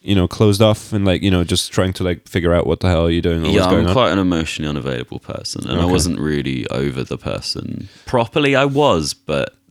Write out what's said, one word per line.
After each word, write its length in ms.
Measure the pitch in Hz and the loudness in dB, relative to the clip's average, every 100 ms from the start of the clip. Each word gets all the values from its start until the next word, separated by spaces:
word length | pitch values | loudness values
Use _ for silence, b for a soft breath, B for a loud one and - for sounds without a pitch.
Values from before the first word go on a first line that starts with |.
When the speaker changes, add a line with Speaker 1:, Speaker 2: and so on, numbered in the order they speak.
Speaker 1:
you 140 | - 101 | 2 2
know, 120 | 90 | 2
closed 360 | - 107 101 | 2 2 6
off 280 | 110 107 - | 4 2 -4
and, 140 | 107 98 | -2 0
like, 160 | 90 | 2
you 80 | 98 | 2
know, 140 | 90 | 2
just 280 | 85 87 - | 2 -2 -2
trying 220 | - 92 | -2 -2
to, 100 | 92 | 0
like, 240 | 92 87 - | -4 -4 -4
figure 260 | 95 85 87 | -2 2 2
out 100 | 64 | 2
what 140 | 82 | 0
the 80 | 92 | 2
hell 160 | 82 85 | 2 2
are 60 | |
you 100 | 85 | 2
doing 220 | 87 82 | 0 0
or 60 | 78 | 2
Speaker 2:
Yeah, 40 | |
Speaker 1:
what's 140 | 98 92 | 2 2
going 140 | 95 | 2
Speaker 2:
I'm 60 | 87 | 2
Speaker 1:
on? 40 | |
Speaker 2:
quite 180 | 104 110 | 2 2
an 60 | 95 | 2
emotionally 500 | 92 85 78 - 76 | 2 0 -2 -6 -6
unavailable 520 | 73 64 62 62 - | -4 -4 -6 -8 -12
person, 500 | - - - - - | -10 -10 -8 -8 -4
and 100 | - | 0
I 40 | |
Speaker 1:
Okay. 80 | 87 | 2
Speaker 2:
wasn't 280 | 90 85 62 | 2 2 -2
really 480 | 76 73 67 65 - | -2 -2 -2 -4 -4
over 340 | 62 69 65 | -2 -4 -4
the 160 | 60 67 | -6 -6
person. 680 | - - - - - - - - - | -6 -6 -6 -8 -8 -10 -12 -18 -2
Properly, 480 | 127 117 160 143 131 | 0 0 0 2 2
I 100 | 143 | 2
was, 480 | 139 143 90 71 | 2 2 2 -2
but 420 | - - 71 62 _ _ | -8 -4 -4 -4 _ _